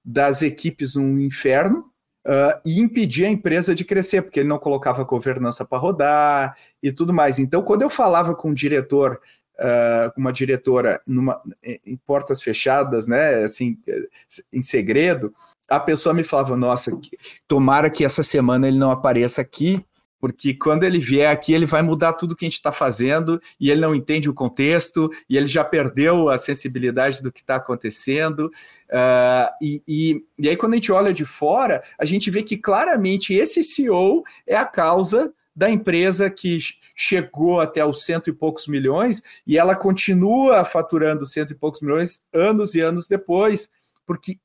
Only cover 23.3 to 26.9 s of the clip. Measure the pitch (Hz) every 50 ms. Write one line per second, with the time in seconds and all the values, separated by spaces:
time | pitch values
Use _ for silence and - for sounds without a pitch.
23.3 | 165 170 - - - - 139 139 147 156 160 160 156 143 139 - 151 156 143 147
24.3 | 131 - 135 120 123 - 135 143 165 170 165 - - 170 156 156 156 - - -
25.3 | 131 139 143 143 131 165 147 - - 156 143 123 113 127 143 160 175 175 165 147
26.3 | 131 123 - - 143 131 - 139 127 131 123 123